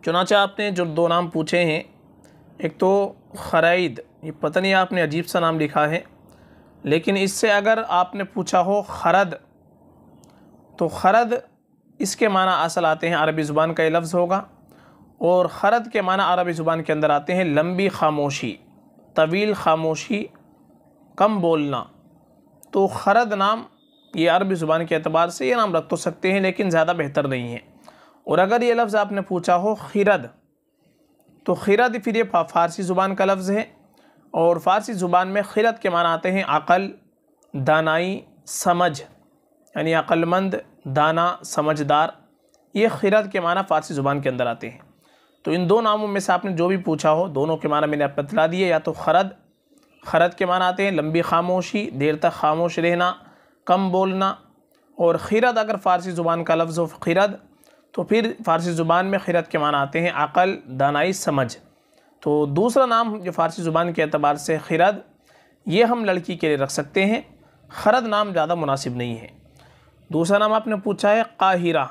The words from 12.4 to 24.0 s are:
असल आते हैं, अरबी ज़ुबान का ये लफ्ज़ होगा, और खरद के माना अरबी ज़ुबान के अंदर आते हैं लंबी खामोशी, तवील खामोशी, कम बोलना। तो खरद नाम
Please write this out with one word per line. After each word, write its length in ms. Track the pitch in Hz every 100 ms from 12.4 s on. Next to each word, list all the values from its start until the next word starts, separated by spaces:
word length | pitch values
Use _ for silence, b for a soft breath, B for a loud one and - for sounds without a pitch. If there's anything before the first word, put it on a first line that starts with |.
| 185 175
असल 300 | 160 180 165
आते 220 | 156 170
हैं, 80 | 170
अरबी 280 | 156 156
ज़ुबान 300 | 151 147 160
का 100 | 160
ये 60 | 160
लफ्ज़ 260 | 165 165 175
होगा, 220 | 175 196 202 _ _ b b b b _
और 260 | 170 180 175
खरद 400 | - 202 233 226
के 120 | 220
माना 220 | 185 190 185
अरबी 280 | 180 175
ज़ुबान 280 | 165 160 160
के 120 | 156
अंदर 180 | 151 151
आते 220 | 147 147
हैं 120 | 180 180
लंबी 420 | 143 160 143 196
खामोशी, 600 | - 156 147 143 143 120 - - _ _ _ _ -
तवील 380 | 160 180 214 196
खामोशी, 680 | - 160 160 156 - 208 214 - _ _ _ _ _ _ _ -
कम 200 | 202 208
बोलना। 460 | 170 160 147 131 - _ _ _ _ _ _ _ -
तो 140 | - 196 -
खरद 380 | - 214 240 202
नाम 300 | 196 220 - _ _ _